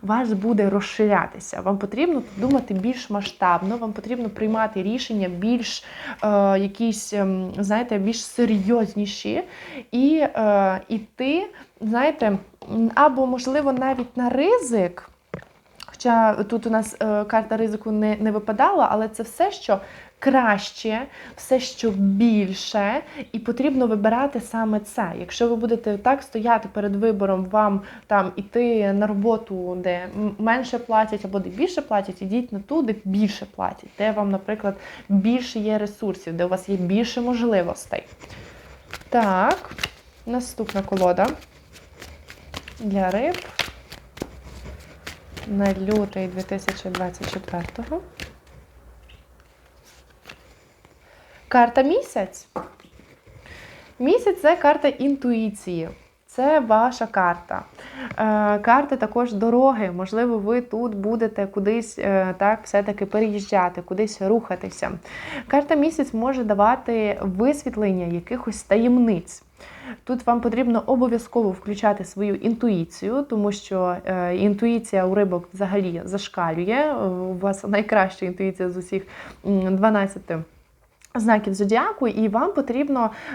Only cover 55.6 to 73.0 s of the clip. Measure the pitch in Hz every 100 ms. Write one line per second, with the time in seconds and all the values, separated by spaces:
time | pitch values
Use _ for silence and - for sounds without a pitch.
55.6 | - 170 165 - _ _ _ - 269 311
56.6 | 226 220 240 247 220 202 180 175 - 190
57.6 | - - - 262 247 - 214 214 208 208
58.6 | 214 254 285 254 220 240 240 202 233 240
59.6 | 269 233 196 175 185 214 240 226 202 240
60.6 | 240 214 240 202 202 226 220 220 196 202
61.6 | 196 226 226 - 196 190 185 180 202 220
62.6 | - 202 208 202 202 214 220 208 202 196
63.6 | 180 180 175 185 214 - 196 226 226 180
64.6 | 190 - - 170 - - - 285 - 277
65.6 | 285 311 311 320 285 220 247 262 214 202
66.6 | 208 262 - 226 208 - 196 185 247 294
67.6 | - 214 208 185 170 175 175 247 226 208
68.6 | - 208 240 247 233 175 - - _ _
69.6 | - - 262 226 - 247 - 240 240 226
70.6 | 240 226 - 254 247 233 - 240 208 185
71.6 | - 202 214 202 185 190 208 196 226 226
72.6 | 240 185 165 -